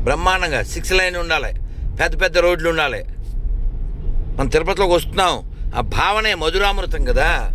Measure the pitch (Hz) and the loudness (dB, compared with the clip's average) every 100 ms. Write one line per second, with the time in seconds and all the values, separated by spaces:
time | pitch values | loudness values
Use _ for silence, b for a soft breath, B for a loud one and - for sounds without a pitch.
0 | 107 151 175 185 180 131 104 - - 185 | 0 2 2 2 0 -2 -2 -4 0 2
1 | 185 180 170 160 113 98 B B B - | 2 -2 0 0 0 -4 B B B 0
2 | 165 - 185 175 175 175 165 160 147 107 | 0 2 2 4 4 2 0 0 0 -2
3 | - - - - - - - - - - | -6 -8 -6 -4 -2 0 -2 -2 -6 -4
4 | - - - - 135 156 165 185 196 175 | 0 0 0 -2 2 2 0 0 4 2
5 | 151 196 185 131 - B B 120 110 101 | 2 0 2 0 -6 B B -2 -2 0
6 | 170 208 214 185 156 180 202 196 180 160 | 2 2 0 0 0 2 2 0 -2 -2
7 | 123 127 156 156 107 | 2 2 2 2 -2